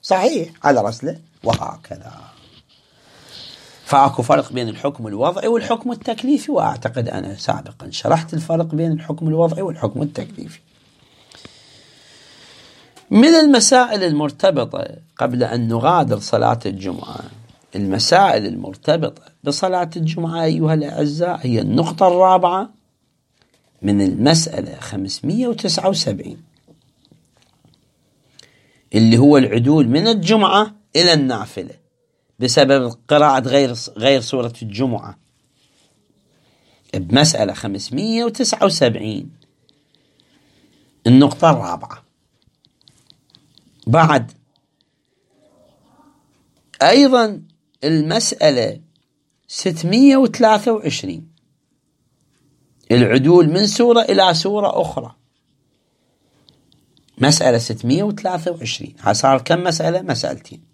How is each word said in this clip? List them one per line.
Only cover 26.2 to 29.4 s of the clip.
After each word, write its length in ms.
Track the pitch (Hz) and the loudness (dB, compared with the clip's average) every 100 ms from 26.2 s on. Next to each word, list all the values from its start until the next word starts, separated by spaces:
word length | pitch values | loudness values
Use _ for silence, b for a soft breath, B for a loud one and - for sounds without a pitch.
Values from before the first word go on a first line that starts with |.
| - - _ _ _ _ _ _ _ _ _ _ _ _ _ _ _ _ _ _ _ b b b b b b 107 | -10 -18 _ _ _ _ _ _ _ _ _ _ _ _ _ _ _ _ _ _ _ b b b b b b 2
اللي 220 | 113 117 | 6 6
هو 200 | 143 | 8
العدول 500 | 147 | 6